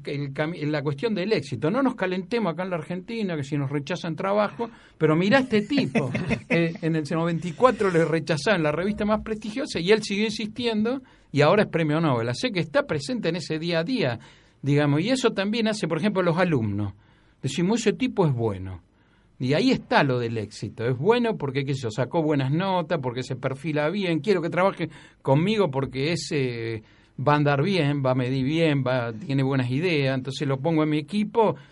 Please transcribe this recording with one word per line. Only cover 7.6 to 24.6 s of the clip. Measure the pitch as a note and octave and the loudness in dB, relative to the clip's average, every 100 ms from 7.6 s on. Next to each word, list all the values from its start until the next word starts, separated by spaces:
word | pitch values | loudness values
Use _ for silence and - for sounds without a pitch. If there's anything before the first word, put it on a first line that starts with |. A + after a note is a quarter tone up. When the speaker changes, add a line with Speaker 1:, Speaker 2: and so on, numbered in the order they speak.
| B3+ G#3+ G3 | 2 4 2
Speaker 1:
le | E3 | 2
rechazaron | D#3+ D#3+ - D3+ A3+ F#3 | 2 0 0 -2 2 2
la | D3+ | 2
revista | D3+ G#3+ G#3 G#3 | 0 -2 -2 0
más | G#3+ | -2
prestigiosa | G#3+ A3 G#3+ C4 D4+ F#3 | -2 -6 -6 -6 -6 -2
y | E3+ | 2
él | G#3+ | 2
siguió | - G3 A3 | 2 -2 -2
insistiendo | A3 G#3+ - A#3+ G#3+ A3 C4+ - - - | -2 -8 -4 -2 0 -2 -4 -8 -20 -4
y | C#3 | 2
ahora | D3 G#3 | 4 6
es | F#3+ | 2
premio | E3 D#3 D#3 | 0 0 2
Nobel. | E3 A#2+ A#2 | 2 0 0
Así | A#2+ B3+ | -2 -2
que | F#3 | -2
está | E3 C#4 C#4+ | -2 -2 0
presente | D#3 B3+ B3 E3+ | -4 -4 -2 -2
en | F3 | -2
ese | - D#3 | -4 -4
día | E3+ E3 | -2 -2
a | |
día, | E3+ B3+ C#3 A2 - - _ - | 0 0 0 -2 -10 -20 _ -8
digamos, | C3+ C#3+ D3 C#3+ | 0 2 4 2
y | G3+ | 2
eso | C4 A#3 | 2 0
también | - G3 A#3 A3 | 0 -2 0 0
hace, | G#3+ D#3+ | -2 -2
por | D#3+ | 0
ejemplo, | G#3 F#3 | 0 2
los | F3 D#3+ | 0 2
alumnos. | F3+ C#3 G#2+ G2+ G2+ - _ _ _ _ | 2 2 0 -2 -4 -8 _ _ _ _
Decimos, | C3+ F3 F3 A#3 | -6 0 0 2
"Ese | A3 | 0
tipo | - B3+ G#3 D#3+ | 0 -2 2 2
es | |
bueno". | A#2 A2+ F#2+ F#2 F2 _ _ _ _ _ - | 2 -2 -4 -10 -12 _ _ _ _ _ -6
Y | B2+ | -2
ahí | D3+ C4 | 2 2
está | A#3+ - A3+ | 2 2 2
lo | C#3+ B2 | 4 0
del | A#2 A#2 | -2 -4
éxito. | G2+ - G2+ - A#2 | -6 -8 -10 -4 -2
Es | B2 | 0
bueno | F3 A#3+ A3+ E3+ | 2 2 2 -2
porque, | C#3 C3 C3+ | -4 -4 -4
qué | C3+ | -4
sé | |
yo, | A2+ | -4
sacó | C3 B2 F3 | -4 -2 0
buenas | D#3 C#3+ C3 | 0 0 0
notas, | D#3 G3 F3+ D#3 E3 | 0 0 -2 -2 -2
porque | B2+ A#2+ | 0 0
se | B2+ A#2+ | 0 -4
perfila | C3+ C3 E3+ D3+ D3+ | -4 -4 -2 0 0
bien. | G#3 F3+ D#3+ | 0 0 0
Quiero | D3+ F#3 | 4 2
que | E3 | 2
trabaje | E3+ | 2